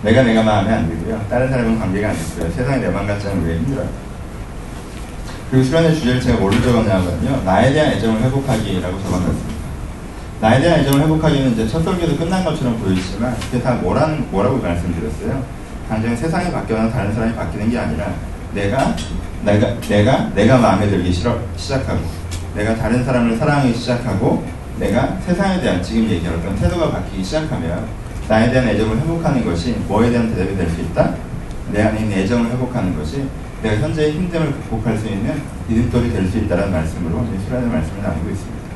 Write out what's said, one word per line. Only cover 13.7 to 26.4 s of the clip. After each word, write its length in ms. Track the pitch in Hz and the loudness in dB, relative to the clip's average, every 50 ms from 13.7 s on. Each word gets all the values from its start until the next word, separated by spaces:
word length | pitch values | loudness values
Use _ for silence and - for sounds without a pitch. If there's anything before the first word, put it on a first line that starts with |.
| 117 | 0
뭐라는, 500 | 98 90 90 - - 156 156 151 139 117 - | 0 0 0 0 2 2 2 0 -2 -4 -2
뭐라고 260 | 95 95 101 101 - | -2 0 0 2 0
말씀드렸어요? 840 | - - 87 85 85 85 87 82 80 - - - - - 233 135 135 127 - - - - - - - - | 0 0 -2 -2 -2 -2 -2 -2 -2 -4 -4 -6 -6 -4 -4 -4 -4 -6 -8 -10 -12 -12 -12 -10 -10 -6
당장 280 | - 113 110 110 117 117 | -4 -4 -2 0 -2 -2
세상이 360 | 117 160 160 165 196 185 175 | -2 -2 -2 -2 -2 -2 -2
바뀌거나 380 | - - - - 110 110 113 113 | -2 -4 -2 -2 0 0 0 0
다른 240 | - 104 98 101 104 | 0 0 0 0 0
사람이 220 | 110 110 117 110 | 0 0 0 -2
바뀌는 340 | - - - - 104 104 117 | -2 -4 -4 -4 -2 0 0
게 80 | 120 | 0
아니라 340 | 113 90 82 78 82 - 92 90 - - - - - - - - | 0 0 -2 -2 -2 -2 -4 -4 -6 -6 -8 -8 -10 -8 -6 -4
내가, 400 | 101 101 101 95 - - - - - - - - - - - - - - 104 104 - - - - - - | -2 -2 0 2 2 2 2 0 -2 -4 -4 -4 -6 -6 -6 -6 -2 0 2 4 4 4 2 0 -2 0
내가, 420 | 110 104 104 104 127 - - - - - | 2 4 4 6 6 4 4 2 2 2
내가 240 | 98 110 123 131 | 4 6 8 8
마음에 320 | 123 113 107 95 98 101 101 | 8 6 6 4 4 4 2
들기 240 | 95 90 87 92 - | 2 2 2 2 0
싫어, 240 | - - 120 - - - - - | 2 0 0 0 -2 -4 -6 -6
시작하고 440 | - - - - - - - - - - - - - - - - - - - - | -6 -4 -4 -2 -2 -2 -2 -2 -2 -2 -4 -6 -6 -6 -6 -6 -6 -6 -6 -4
내가 200 | 120 107 113 113 | -2 -2 0 0
다른 300 | - - 107 120 127 120 | 0 0 2 2 2 2
사람을 320 | 123 123 120 117 117 113 | 2 2 2 2 2 2
사랑하기 340 | 117 151 147 147 139 131 120 113 | 2 2 2 4 4 4 2 2
시작하고 680 | 113 - 131 120 120 - 110 95 98 139 156 - - - - - - - - - - | 0 0 -2 -2 0 0 -2 0 2 2 2 2 0 -2 -6 -10 -10 -10 -8 -6 -4
내가 360 | - - 214 - - - - - - | -2 0 2 2 0 0 -2 -2 -2
세상에 380 | 185 175 185 196 196 185 175 | 0 0 2 2 2 2 0
대한 220 | - 104 90 - - | 0 0 0 0 -2
지금 260 | - 113 113 110 107 | 0 0 0 2 2
얘기한 260 | 92 82 85 85 82 | 0 0 -2 -2 -2
어떤 160 | 82 | -2